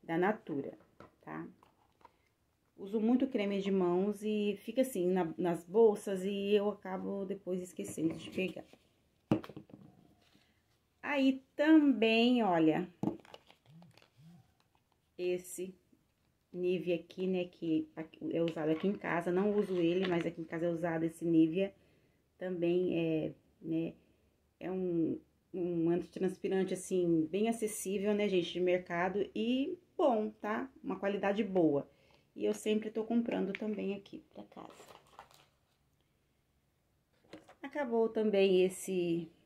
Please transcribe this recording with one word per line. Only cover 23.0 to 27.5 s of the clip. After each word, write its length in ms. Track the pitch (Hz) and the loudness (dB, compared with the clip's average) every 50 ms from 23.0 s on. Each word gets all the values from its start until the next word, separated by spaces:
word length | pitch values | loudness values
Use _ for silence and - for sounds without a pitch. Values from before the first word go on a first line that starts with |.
| 170 165 160 156 156 156 151 _ _ _ _ _ | 0 0 0 -2 -2 -4 -8 _ _ _ _ _
né, 320 | - - 160 160 165 170 - _ _ _ _ _ _ _ _ _ _ _ _ _ | -8 -4 -4 -2 -2 -4 -8 _ _ _ _ _ _ _ _ _ _ _ _ _
é 140 | - 170 | -10 -8
um, 480 | 185 185 185 180 170 170 160 147 135 - - _ _ _ _ _ - | -6 -4 -4 -2 0 0 0 0 -2 -6 -10 _ _ _ _ _ -8
um 360 | 185 170 180 175 170 160 165 | -6 -4 -4 -2 0 2 2
antitranspirante, 840 | 170 175 170 - - - 190 185 185 - - 190 190 190 190 185 190 | 2 0 -2 -6 -6 -2 -2 -2 -2 -4 -4 -2 0 0 0 0 -2
assim, 540 | 180 - - 190 185 175 170 170 160 156 156 | -6 -6 -2 0 0 2 4 4 2 2 0
bem 200 | - 196 214 | 0 0 0
acessível, 640 | 226 | 0